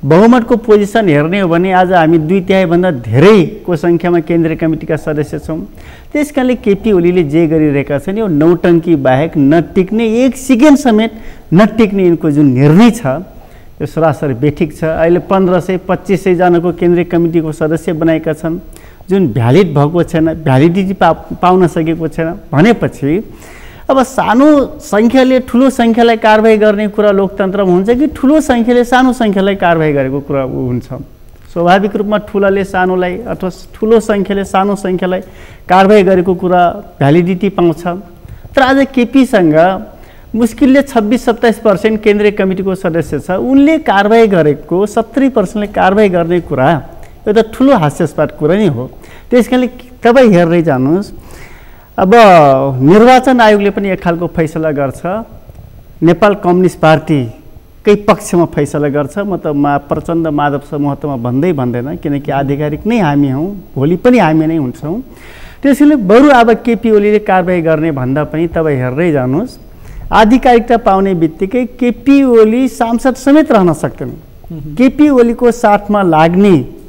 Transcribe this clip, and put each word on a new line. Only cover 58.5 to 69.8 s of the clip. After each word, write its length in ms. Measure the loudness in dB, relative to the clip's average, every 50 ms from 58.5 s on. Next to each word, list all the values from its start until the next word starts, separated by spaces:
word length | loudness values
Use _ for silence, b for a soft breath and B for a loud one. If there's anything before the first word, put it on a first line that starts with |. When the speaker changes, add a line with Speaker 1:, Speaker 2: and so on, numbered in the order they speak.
| -2 -4 -4 -4 -4 -4 -4 -2
Speaker 1:
गर्छ। 300 | -2 -2 -4 -4 -6 -8
म 180 | -6 -6 -6
त 100 | -6 -6
मा-, 320 | -4 -2 -2 0 0 -2 -2
प्रचण्ड 500 | -4 -4 -6 -6 -4 -4 -4 -4 -4 -4
माधव 320 | -2 -2 -2 -2 -2 -4 -8 -8
समूह 240 | -8 -6 -4 -4 -6
त 100 | -6 -8
म 120 | -8 -8 -6 -6
भन्दै 300 | -4 -2 -2 -2 -2 -2
भन्दैन, 440 | -2 -4 -4 -4 -6 -6 -8 -10
किनकि 360 | -10 -8 -6 -6 -6 -6 -6 -4
आधिकारिक 540 | -4 -4 -4 -4 -4 -4 -6 -6 -6 -6
नै 120 | -4 -2 -2
हामी 300 | 0 0 0 0 0 -2
हौँ, 280 | -2 -4 -6 -8 -8 -12 -16 -14 -6
भोलि 200 | -4 -2 -2 -2
पनि 220 | 0 2 2 2 4
हामी 280 | 2 2 2 0 0
नै 100 | 0 -2
हुन्छौँ। 440 | -2 -4 -6 -8 -10 -10 -8 -8 -10 -10 -14 B B B B B B B B B B 0
त्यसैले 340 | 0 2 4 4 2 2
बरु 320 | 2 2 4 4 6 6 6
अब 220 | 6 4 4 2 2
केपी 380 | 0 0 -4 -4 -2 0 0
ओलीले 280 | 2 2 2 2 0 0
कारवाही 440 | 0 0 0 0 0 0 -2 -2 0
गर्ने 280 | 0 0 0 0 -4
भन्दा 340 | -4 -4 -4 -4 -2 -4 -4
पनि 220 | -4 -4 -6 -6
तपाईँ 300 | -4 -4 -4 -2 -2 -2
हेर्दै 360 | -2 -4 -4 -4 -2 -2 0 0
जानुहोस्, 460 | -2 -2 -2 -2 -4 -4 -6 -12 -18 -20 -20 B B